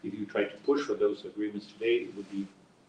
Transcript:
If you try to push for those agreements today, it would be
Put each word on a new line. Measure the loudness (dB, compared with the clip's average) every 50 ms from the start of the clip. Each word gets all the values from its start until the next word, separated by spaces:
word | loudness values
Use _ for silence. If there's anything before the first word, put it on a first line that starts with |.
| -6
If | -8 -6
you | -6 -8
try | -4 0 0 0
to | 0 -2 -4 2
push | 4 4 4 4
for | 0 0
those | 2 4 2 2 0 -8
agreements | -12 -6 -4 -4 -4 -4 -6 -10 -10
today, | -12 -2 2 4 4 4 2 -2
it | -8
would | -10 -12 -6
be | -4 -4 -4 -4 -8 -20 -20 _ _ _ _